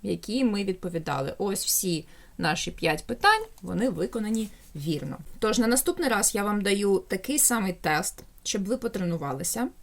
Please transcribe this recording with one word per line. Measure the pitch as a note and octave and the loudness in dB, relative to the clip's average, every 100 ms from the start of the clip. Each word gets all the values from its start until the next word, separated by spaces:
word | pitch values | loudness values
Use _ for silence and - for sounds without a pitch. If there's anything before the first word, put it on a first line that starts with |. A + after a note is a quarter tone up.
які | G3+ F3 - A#3 | -2 -4 -2 2
ми | C4 G3+ | 2 2
відповідали. | G3 F#3 F#3 E3+ D#3 C#3 - - | -2 -2 -2 -4 -2 -2 -4 -2
Ось | G3 G#3 - | -2 -2 0
всі | - F#3 E3 - - - - | 0 2 -2 -4 -20 -20 -2
наші | F3 E3 - | 0 0 -2
п'ять | - E3 D#3 - | -2 0 0 -2
питань, | A#3+ G4 A4 A4 - | 2 4 4 0 -10
вони | F3+ F3+ B3 | -6 0 0
виконані | E3+ G3 A#3 G#3+ A3 G#3+ - - D3+ | 0 -2 -2 -2 -2 -2 -8 -14 -8
вірно. | D3 D3 D3+ - - - | -2 -2 -4 -10 -12 -2
Тож | A3 G#3+ | 0 4
на | A3+ | 4
наступний | B3+ - F4 D#4 | 4 2 0 2
раз | A3 A3+ G#3+ | 2 2 0
я | |
вам | G3+ G#3 | 0 0
даю | G3+ G3 G3+ F#3+ | 2 2 4 2
такий | - F#3+ F#3+ D4 | 2 -4 -2 2
самий | - A#3 F#3+ | 2 2 0
тест, | F3+ E3+ D3+ F3 - - - | -2 0 0 0 -8 -20 -12
щоб | - G#3 G3 | -6 -4 -2
ви | B3+ | -2
потренувалися. | A#3 G3+ F3+ E3 C#3+ C3+ E3+ A3+ B3 - | -2 -2 -2 -2 -4 -4 -4 -2 -4 -4